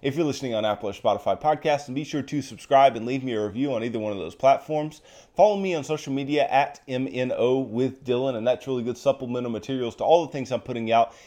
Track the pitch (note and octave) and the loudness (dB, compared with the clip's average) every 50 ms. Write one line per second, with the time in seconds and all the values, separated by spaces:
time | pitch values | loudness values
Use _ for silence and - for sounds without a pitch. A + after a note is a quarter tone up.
0 | - C#3 C3 D#3 E3+ D3 C3+ - C#3 B2+ A2+ G#2+ G#2+ G#2+ G#2 G2+ - G2+ G2 - | -4 -4 -2 0 0 -2 -2 -4 -4 -4 -2 0 0 0 -2 -2 -4 -8 -6 -2
1 | - A2+ G2+ G2+ - G#2+ G2 F#2+ - D3+ D3+ C#3+ - D#3+ D3 C#3 - - B2+ C#3 | 0 0 0 2 0 -2 -2 0 0 0 0 0 0 0 0 0 -2 -6 -8 -8
2 | D#3 - - D3 C3+ - D3+ D3 - - A2+ G2+ - - C#3 C3+ C#3 C#3 A2+ A2+ | -6 -6 -6 -6 -6 -4 -6 -6 -6 -8 -12 -14 -2 4 6 8 8 6 4 2
3 | A2 A#2 C3+ C3+ B2+ C3 A#2+ G#2+ G#2+ G#2 F#2+ A#2+ C3+ C#3+ C3 A2 A2+ A#2+ A2+ A2+ | -4 -4 -4 -4 -4 -4 -2 -2 -2 -2 -2 -4 -4 -2 -2 -4 -4 -4 -4 -4
4 | G#2+ G#2+ G#2 G2 E2+ D#2+ - - - C3+ C#3 - - - D#3 D3+ D3+ D#3 - - | -4 -4 -4 -6 -8 -8 -4 2 4 4 4 4 0 -4 -4 -4 -4 -6 -8 -14
5 | _ - - - - _ _ - F#3 G#3+ G#3 G3 G3 F#3+ F3 D#3 C3+ - D#3 D3+ | _ -20 -20 -20 -20 _ _ 4 6 6 4 2 -2 -2 -2 -4 -4 -4 -6 -6
6 | - D3+ C3+ C#3 C#3 C3+ D3 D3 C3+ - - C3+ C#3+ - - - _ - C3 B2+ | -4 -4 -4 -4 -2 0 0 2 2 4 4 2 2 2 -2 -10 _ -6 -4 -4
7 | C3 C3 - B2+ B2+ B2+ A2+ - A2+ B2 C3 C3+ C3+ A2+ G#2+ A#2 C3 B2+ C3 - | -4 -4 -4 -4 -4 -2 0 2 2 2 2 2 0 -2 -2 -2 -2 -2 -4 -6
8 | C#3 B2+ B2 B2 C3 C3+ B2+ A2 A2 A#2+ B2 A2+ - C#3 C3 B2 A2+ A#2+ A#2 - | -4 -2 -2 0 0 -2 -2 -2 0 0 0 -2 -2 -6 -4 -4 -4 -4 -6 -2
9 | - C#3 C3+ C3+ C#3 A#2+ B2 B2 B2+ B2 A#2 G#2 G#2+ - C3+ C3 B2 A2+ - - | 0 0 0 0 -2 -6 -6 -4 -4 -4 -6 -6 -6 -6 -4 -4 -4 -6 -6 -2
10 | - G2+ D#3+ F3 E3 C#3 - C#3 B2+ A2+ B2+ A2+ - - B2 A#2 A2+ A2+ A2+ A#2 | 2 4 4 4 4 0 -6 -8 -6 -4 -6 -6 -6 -6 -6 -4 0 2 4 4
11 | A#2 - - - - | 4 2 -2 -12 -20